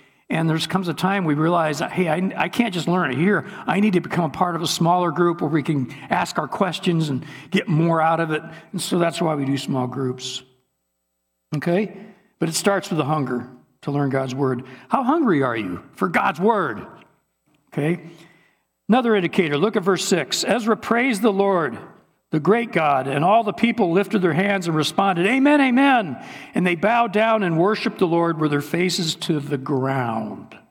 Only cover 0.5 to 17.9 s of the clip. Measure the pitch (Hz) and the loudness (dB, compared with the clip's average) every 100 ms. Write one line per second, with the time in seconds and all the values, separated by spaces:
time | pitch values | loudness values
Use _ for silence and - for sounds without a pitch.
0.5 | 160 - 185 175 151 185 202 165 147 160 | 0 -2 -2 -2 -2 0 0 0 2 2
1.5 | 175 156 147 143 - 175 151 190 - 170 | 2 0 -2 -4 -2 0 0 -2 -2 -2
2.5 | - 240 175 156 180 151 123 180 185 - | 0 0 0 0 0 0 0 2 2 -2
3.5 | - - 170 214 180 - 170 160 - 180 | -10 -2 2 2 2 0 -2 -2 -2 -2
4.5 | 165 165 - 165 180 175 156 175 170 160 | -2 -4 0 2 2 2 2 0 0 -2
5.5 | 156 135 147 123 - - 175 180 - 147 | -2 0 -2 -2 -8 -4 -2 -2 -4 -4
6.5 | - 190 160 185 165 151 131 - - - | -2 -2 -2 0 0 0 -4 -6 -16 -4
7.5 | 190 - 156 165 165 160 165 165 156 - | -2 0 2 2 2 2 0 0 -4 -6
8.5 | - - 180 - 180 170 165 165 151 135 | -16 -12 -10 -2 0 0 0 -2 0 -2
9.5 | 135 - 135 123 135 131 127 - - - | -2 -2 -2 -2 -4 -4 -6 -8 -12 -14
10.5 | _ _ _ _ _ _ _ _ _ _ | _ _ _ _ _ _ _ _ _ _
11.5 | 151 170 175 208 - - - _ _ 165 | -6 0 0 -2 -8 -18 -20 _ _ -4
12.5 | 156 208 196 - 160 139 156 127 123 - | 0 0 0 0 -2 0 0 -2 -4 -6
13.5 | - _ _ - 143 139 135 135 131 135 | -16 _ _ -6 -2 0 0 -2 -2 -2
14.5 | 123 123 - - 254 247 330 262 151 131 | -2 -6 -18 -4 -2 0 2 2 2 2
15.5 | 117 98 87 - - 190 185 196 - 202 | -2 -4 -8 -12 -4 -2 0 -2 0 0
16.5 | 214 156 104 - - - _ _ _ _ | 2 0 -4 -12 -20 -20 _ _ _ _
17.5 | _ _ - 147 | _ _ -4 -2